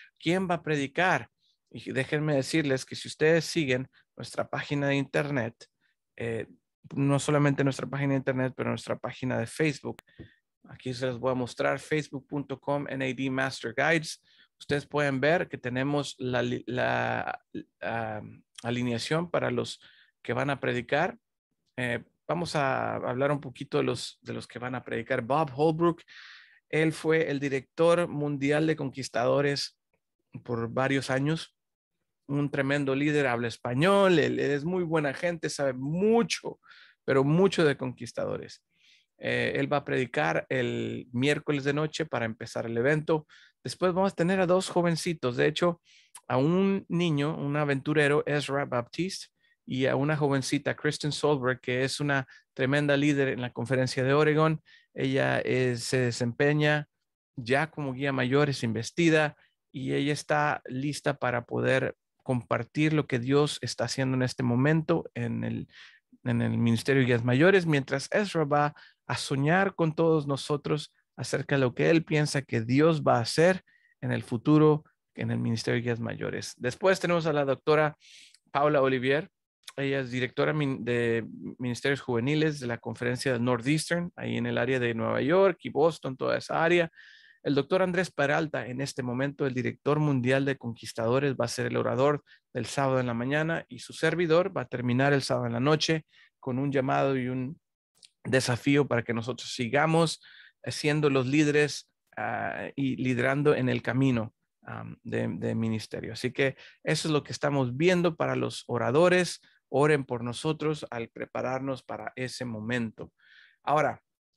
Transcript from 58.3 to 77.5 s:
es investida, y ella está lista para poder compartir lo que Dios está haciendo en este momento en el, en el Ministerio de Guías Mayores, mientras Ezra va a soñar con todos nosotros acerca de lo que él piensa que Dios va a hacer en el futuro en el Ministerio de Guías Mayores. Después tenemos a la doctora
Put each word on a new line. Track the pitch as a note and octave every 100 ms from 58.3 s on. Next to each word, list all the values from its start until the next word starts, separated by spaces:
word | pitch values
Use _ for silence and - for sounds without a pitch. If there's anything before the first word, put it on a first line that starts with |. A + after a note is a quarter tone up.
| C#3 D3
es | C3
investida, | A#2 A2 A2+ - E3 D#3 D3 - _ _ _
y | C3 C3
ella | C#3 C#3+
está | D3 - D3 D3 -
lista | - B2+ C#3+ C3+ D3 C3+
para | B2+ A#2+
poder | - A#2+ B2 C3 C3 - _ _
compartir | - B2 - A#2+ A#2+ D3+ D#3
lo | D#3 -
que | B2+
Dios | B2 C#3+ D3 -
está | B2 -
haciendo | A#2+ - C3 C3
en |
este | B2+ -
momento | B2 A#2+ D3 D#3+ D#3 E3 -
en | A#2+ A#2 A2+
el, | A2+ A#2 - - - _ _ _
en | B2 A#2
el | A2+ A2+
Ministerio | A#2 A2+ - C3+
de | B2+
Guías | A#2+
Mayores, | A#2+ C3 F3+ G3 E3
mientras | C#3+ C3+ C3+ -
Ezra | G#3 G3+ E3
va | C#3+ D3 D3 - - _ -
a | B2
soñar | - C3+ D3 F#3 G3 -
con | D#3+
todos | D#3+ E3 D#3+ C#3+
nosotros | C3+ - D3 - D3+ - _ _
acerca | - B2+ C#3 - C#3+
de |
lo | B2
que | C3+ D#3
él | E3
piensa | - D3+ D3 C#3+
que | - A#2
Dios | A2+ C3+ D#3+ D#3
va | C3+ B2
a |
hacer | A2 D#3 F3 F#3 _ _ _ _
en | B2+
el | A#2
futuro | - A#2+ D3 D3+ D3+ D3+ - _ _
en | - A#2
el | A#2
Ministerio | A#2+ A2+ B2 B2
de |
Guías | A#2+ A#2
Mayores. | A2 G#2 G2+ G2 - -
Después | B2 - F#3+ F#3
tenemos | F3 F3 D#3+
a |
la | D3
doctora | C#3